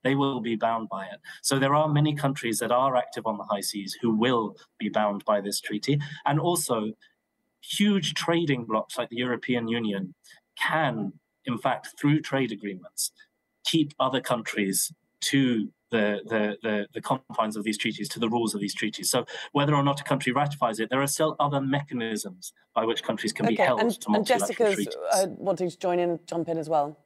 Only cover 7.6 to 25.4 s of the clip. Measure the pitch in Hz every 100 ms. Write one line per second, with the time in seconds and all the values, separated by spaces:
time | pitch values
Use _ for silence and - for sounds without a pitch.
7.6 | - - 202 196 147 - - 170 165 127
8.6 | 117 110 - - 117 117 123 117 - 123
9.6 | 113 117 110 98 92 - - - _ -
10.6 | - 156 147 113 98 - _ _ - 113
11.6 | 135 123 - - 147 151 151 135 123 107
12.6 | 101 92 90 - - _ - _ _ _
13.6 | - 165 147 - 135 127 - 120 107 -
14.6 | 98 95 - - _ _ - 139 131 117
15.6 | - _ _ 117 104 101 107 110 104 104
16.6 | 113 107 101 - - 131 _ 113 110 107
17.6 | 104 107 117 107 104 - 113 117 113 101
18.6 | 101 - 107 - 98 127 113 - - 143
19.6 | 143 147 139 139 - 135 127 123 143 143
20.6 | 123 110 113 131 139 - 156 151 147 139
21.6 | 135 139 143 127 113 107 104 92 - _
22.6 | _ - 113 113 - 113 104 - - 214
23.6 | - 120 233 196 - 214 214 240 190 214
24.6 | 220 196 202 - - 196 190 -